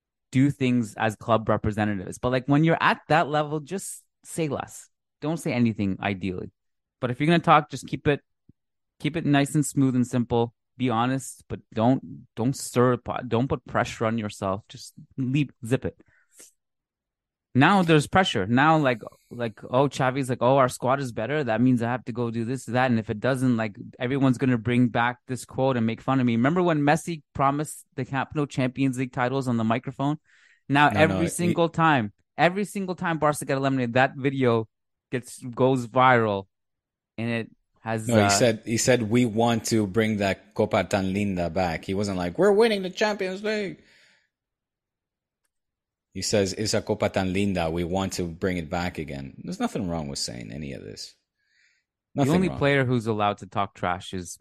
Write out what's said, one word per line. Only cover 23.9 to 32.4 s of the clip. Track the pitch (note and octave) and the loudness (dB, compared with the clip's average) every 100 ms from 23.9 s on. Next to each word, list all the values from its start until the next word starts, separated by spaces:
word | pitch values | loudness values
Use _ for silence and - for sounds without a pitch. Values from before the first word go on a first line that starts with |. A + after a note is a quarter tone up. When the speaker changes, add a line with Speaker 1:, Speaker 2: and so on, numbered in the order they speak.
| - | -8
Speaker 1:
everyone's | B2 C#3 C3+ A#2+ | -4 2 2 2
gonna | C3 B2 | 0 0
bring | G#2+ B2 B2 | 2 2 4
back | A#2 A#2+ B2 - | 2 0 -2 -10
this | B2 | -10
quote | - A2+ C3 B2 | -8 -2 0 0
and | |
make | A2+ A2+ | -2 -2
fun | - C3 | -2 0
of | |
me. | B2 A2+ | 2 2
Remember | C3 F3+ | 2 2
when | F3 D#3 | 2 2
Messi | C#3+ D#3 - D#3+ - | 2 0 -2 -10 -8
promised | - C#3 C#3+ D3+ - - | -2 0 0 -6 -12 -14
the | - B2+ | -10 -6
Camp | C3+ - | -6 -4
Nou | D3+ C#3+ | -4 -4
Champions | - B2+ C3+ C3+ B2+ | -2 -2 0 -2 -2
League | B2+ | -4
titles | C3+ B2 C3+ B2+ | -2 -2 -2 -2
on | A#2 | 0
the | |
microphone? | A2 A#2 C3+ C3 C#3 D3+ _ _ _ _ - | 0 -2 -4 -4 -4 -4 _ _ _ _ 0
Now | C#3 D3 | 4 4
Speaker 2:
No, | - | 6
Speaker 1:
every | D#3+ F#3+ | 4 2
Speaker 2:
no, | |
he | E3+ | -2
Speaker 1:
single | - F3 E3 E3 | -2 -2 0 0
time, | - D#3+ C3+ G#2+ - _ | 2 2 2 0 -8 _
every | - | 0